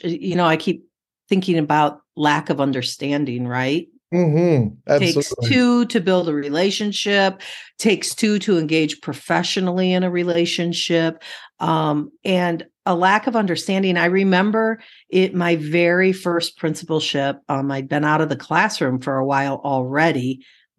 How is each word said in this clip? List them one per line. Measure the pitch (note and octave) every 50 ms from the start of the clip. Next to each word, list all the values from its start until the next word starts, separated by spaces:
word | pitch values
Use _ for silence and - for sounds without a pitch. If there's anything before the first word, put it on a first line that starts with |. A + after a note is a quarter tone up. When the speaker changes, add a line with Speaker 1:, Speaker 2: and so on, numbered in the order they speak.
| -
Speaker 1:
y-, | F3 E3+ D#3
you | - F#3+ E3+
know, | F3+ F3
I | D#3+ D#3+ D#3+
keep | - G3 F3 - - _ _ _ _ _ _ _ _ -
thinking | G3+ F#3+ F#3 F#3+ E3+ E3
about | D#3 D3 D3+ D3+ D3+ D3 - - _ _ _
lack | - D3+ D3 D3 D3 D3 -
of | D#3 C#3
understanding, | C#3 C#3 C3 C3+ B2 - - - C#3 C#3 C#3+ C#3+ D3 B2+ A#2+ B2 B2 A#2+
right? | B2 B2+ B2+ C3+ D3 E3+ E3+ - _ _ _ _ E3+
Speaker 2:
Mm-hmm. | F3+ F3+ D#3+ D3 D#3+ F3 F3 D#3+ C3 A2+ G2+ - - _ - C#3+ C#3+
Speaker 1:
Takes | F#3+ E3+ D#3+ C#3+
Speaker 2:
Absolutely. | C#3+ - - - A#2+ A#2
Speaker 1:
two | C#4 B3+ B3 A#3+ A#3+ A#3+ A#3 A#3+
to | - A3+
build | E3 F#3+ F#3 F3+ E3+ E3+
a | D3+
relationship, | D3 C#3+ C#3+ C#3+ D#3+ F#3 G3+ F#3+ - G#3+ G#3 G3 - - G#3 G3+ G3 G3 F#3+ F#3+ - - - - - - - _ -
takes | - A3 G3 E3+ - - -
two | - - G#3+ G#3 G3+
to | - - F#3+ E3
engage | D#3+ D3+ D#3+ D#3+ D#3 D3+ - -
professionally | - - C3+ - - - E3+ E3+ F3+ - - G3 F#3 F3+ F3 F#3 F#3 F3+
in | F#3 F3+ F#3
a | F3+
relationship, | F3 F3 F3 F3+ E3+ E3+ E3+ E3+ - - E3+ E3+ E3 - - - E3+ E3 E3 E3 D#3+ - - - - - - - _ -
um, | - E3 E3 D#3+ D#3 D3+ D3+ D3+ D3 - - _ -
and | G3 F#3 F3+ F3+ F3 E3+ E3 - - _ _ -
a | G3+ F3+
lack | E3+ F3+ F#3 G3+ G#3+ G#3+ C4
of | A#3
understanding. | A3+ G#3 F#3 E3 D#3 - - F#3+ F#3+ G3 F#3+ F3+ F3
I | E3
remember | F3 F#3 F#3+ G3 F#3+ F#3 F3+ G3 G#3+ G#3+ A3 A3 A3 A3+ A3 - - - - _ _
it, | - F#3 F#3 F#3+ F#3
my | F3+ F3 F3 E3+ E3
very | D3+ D3+ D#3 F3 F3 E3+ F3 F3+ F#3+ F#3+ F#3
first | F#3 - F3+ E3+ E3+ E3+ - - -
principalship, | - D#3+ D#3 - - D#3+ D#3+ D#3 D#3 - - C#3+ C#3 C#3 C#3 - _ -
um, | C#3+ C3+ C3+ C#3
I'd | C#3 C3+ C3+ C3+
been | D3 D3 D3+
out | D3+ D3+ D#3
of | D#3+ D3
the | C#3+ C3+
classroom | - - D#3 E3+ G3+ G#3+ - - D#3+ C3 B2+ C3
for | B2+ D3 C3+ C3+
a | C3
while | C#3 C#3 C3+ C#3 C#3 C3+ - -
already, | C#3+ C#3 C3 B2+ B2+ C3+ D3 D#3+ E3 D3 C3 B2 B2+ C3 C3 - - _ _ _ _ _